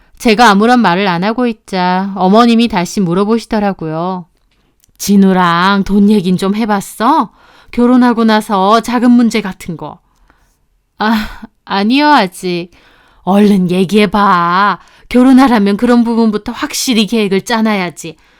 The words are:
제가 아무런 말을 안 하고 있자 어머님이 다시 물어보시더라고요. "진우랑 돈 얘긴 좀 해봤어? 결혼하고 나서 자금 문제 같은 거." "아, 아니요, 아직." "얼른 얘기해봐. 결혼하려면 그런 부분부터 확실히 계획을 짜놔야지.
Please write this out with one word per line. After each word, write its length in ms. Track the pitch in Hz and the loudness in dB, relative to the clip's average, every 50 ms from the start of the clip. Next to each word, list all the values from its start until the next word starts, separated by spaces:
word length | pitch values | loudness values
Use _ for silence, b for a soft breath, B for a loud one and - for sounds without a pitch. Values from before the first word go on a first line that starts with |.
| _ _ _ | _ _ _
제가 320 | - - 247 214 196 247 220 | -4 0 0 2 4 4 4
아무런 300 | 196 196 214 240 247 247 | 4 4 2 2 2 2
말을 260 | 220 180 170 185 208 | 2 0 0 0 -2
안 160 | 196 175 170 180 | -2 -2 -2 -4
하고 240 | 208 226 254 247 | -4 -4 -2 -4
있자 640 | 240 220 - _ - 190 185 180 180 180 185 190 202 190 | -4 -4 -8 _ -8 -6 -4 -2 -2 -2 -2 -4 -6 -4
어머님이 520 | 202 180 185 202 226 240 233 233 226 233 226 | -2 0 2 4 4 4 4 4 2 0 0
다시 320 | - 185 175 175 - 214 | -2 -4 -4 -4 -4 -4
물어보시더라고요. 1300 | 190 165 175 190 202 202 226 226 - - 233 214 208 202 185 - 160 160 156 160 170 185 190 180 170 _ _ _ _ _ _ _ _ _ _ _ _ _ _ - | -2 -2 0 -2 0 0 -2 -4 -4 -4 -4 -2 -2 -2 -4 -6 -8 -8 -6 -6 -6 -6 -6 -8 -12 _ _ _ _ _ _ _ _ _ _ _ _ _ _ -8
"진우랑 840 | - - 202 196 196 190 190 185 180 170 170 170 180 196 202 196 190 | -2 2 4 4 4 4 4 2 2 0 2 2 2 2 0 0 -2
돈 260 | - 196 208 202 202 | 0 0 2 2 2
얘긴 260 | 220 214 165 185 185 | 2 2 0 -2 -2
좀 180 | 170 196 190 202 | -2 -2 -4 -4
해봤어? 760 | 214 233 214 214 196 - - - - 220 247 302 320 247 - b b b b b b b b - | -2 -2 -2 -2 -4 -4 -8 -8 -4 -2 0 0 0 -2 -4 b b b b b b b b -4
결혼하고 520 | - 240 240 254 254 247 247 233 220 226 | -2 0 2 4 4 2 2 2 0 0
나서 560 | 220 214 214 214 - 214 190 190 196 220 226 | 2 0 0 -2 -2 -2 -2 0 2 0 0
자금 300 | 220 - 233 247 233 254 240 | 0 -2 -4 0 2 4 4
문제 280 | 240 240 220 220 220 | 4 2 2 0 -4
같은 360 | 202 190 185 - - - 170 | -6 -6 -10 -12 -14 -14 -14
거." 240 | 147 156 143 - - _ _ _ _ _ _ _ _ _ _ _ _ _ _ _ _ _ _ _ - | -14 -14 -16 -18 -20 _ _ _ _ _ _ _ _ _ _ _ _ _ _ _ _ _ _ _ -4
"아, 280 | 202 214 226 214 214 B B B B - _ _ _ | -2 -2 -2 -2 -4 B B B B -20 _ _ _
아니요, 440 | - 190 196 202 214 254 285 294 302 | -6 -4 -2 0 0 0 2 2 4
아직." 640 | 294 262 202 185 - - - 180 175 170 170 175 b b b b b b b b b b b | 4 2 2 0 -4 -8 -8 -6 -6 -6 -8 -10 b b b b b b b b b b b
"얼른 480 | 180 190 202 208 202 208 190 180 170 | 0 2 4 4 4 4 2 0 0
얘기해봐. 1080 | 180 185 196 156 190 214 208 202 - 208 202 196 190 175 170 170 175 185 202 202 180 - b b b b b b | 0 -2 -2 0 0 0 0 0 0 0 0 2 2 0 0 0 0 0 0 0 -2 -4 b b b b b b
결혼하려면 680 | - 247 254 262 262 254 277 262 247 220 202 202 202 | 0 2 4 6 6 6 4 4 2 2 0 0 -2
그런 280 | 190 247 233 247 240 233 | 0 0 2 2 2 2
부분부터 480 | 233 233 226 226 226 202 208 - - 233 | 0 0 0 0 0 -2 -4 -6 -10 -10
확실히 540 | - 302 294 - - - 269 247 220 220 | -8 -8 -8 -8 -6 -4 -2 -2 -2 -2
계획을 360 | 185 240 226 208 196 190 190 190 | -2 -2 -2 -2 0 -2 -2 -4
짜놔야지. 720 | - 240 226 220 220 208 196 180 175 - - - 165 156 b b b b | -2 -4 -2 -2 -2 -2 -2 -4 -6 -10 -12 -16 -16 -18 b b b b